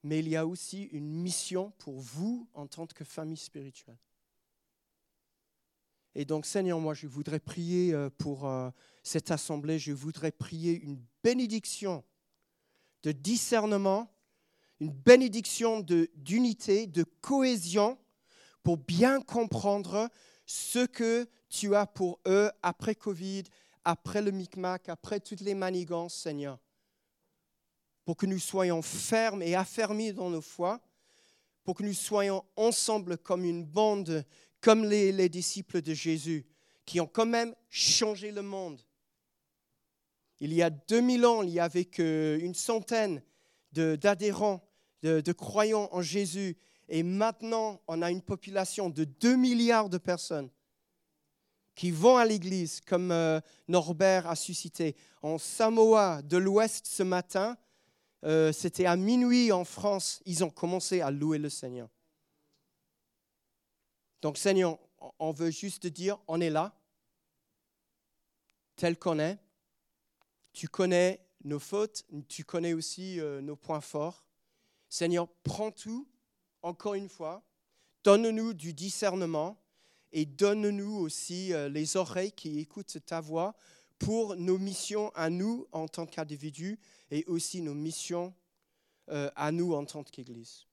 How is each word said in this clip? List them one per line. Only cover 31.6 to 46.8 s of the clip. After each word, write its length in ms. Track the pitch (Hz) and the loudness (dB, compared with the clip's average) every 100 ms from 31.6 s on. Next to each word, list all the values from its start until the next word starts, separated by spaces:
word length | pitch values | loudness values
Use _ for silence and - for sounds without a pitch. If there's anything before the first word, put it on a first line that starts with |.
pour 100 | - | -8
que 80 | 180 | -4
nous 120 | 202 | -4
soyons 500 | 190 - 208 202 190 - - | -4 -2 0 2 -2 -6 2
ensemble 640 | 220 226 - 214 180 170 | 2 2 0 -2 -2 -8
comme 260 | - 180 | -2 0
une 200 | 180 170 | 0 -2
bande, 600 | 160 165 214 208 165 160 139 _ _ _ | -2 2 2 2 -2 -4 -6 _ _ _
comme 240 | - 220 | 6 8
les, 280 | 214 208 196 | 6 4 4
les 160 | 196 180 | 4 2
disciples 540 | 156 175 196 180 180 | 2 -4 -6 -4 -4
de 120 | 151 | -2
Jésus, 520 | 156 165 160 147 160 127 _ _ _ | -4 -2 -2 -2 -4 -6 _ _ _
qui 160 | - 170 | -6 -4
ont 60 | 160 | -2
quand 200 | - 226 | 0 2
même 280 | 233 233 - _ | 2 -2 -6 _
changé 640 | - - - 214 202 214 | 0 2 4 2 -2 -8
le 100 | 208 | -8
monde. 380 | 202 196 180 135 _ _ _ _ _ _ _ _ _ _ _ _ _ _ _ _ | -8 -8 -10 -12 _ _ _ _ _ _ _ _ _ _ _ _ _ _ _ _
Il 120 | 147 | -2
y 100 | 165 | 2
a 80 | 170 | 2
deux 300 | 147 - 226 | 0 2 4
mille 240 | 247 247 | 6 6
ans, 180 | 240 233 | 6 6
il 80 | 185 | 0
y 100 | 170 | 0
avait 240 | 170 175 | 0 0
que 540 | 180 - 165 156 156 151 | -4 0 0 2 2 0
une 140 | 175 | -2
centaine 680 | 175 - 226 - 226 214 151 - _ _ _ _ | -4 -2 -2 0 0 0 -4 -10 _ _ _ _
de, 220 | 147 160 | 0 0
d'adhérents, 760 | 156 202 196 208 196 208 185 _ _ _ _ | 4 2 2 0 0 0 0 _ _ _ _
de, 180 | 160 160 | 2 2
de 120 | 151 | 2
croyants 560 | 175 - 214 214 220 202 | -4 -2 2 2 2 0
en 100 | 180 | -4
Jésus, 540 | 165 190 196 180 196 165 _ _ | -2 -2 -2 -2 -4 -6 _ _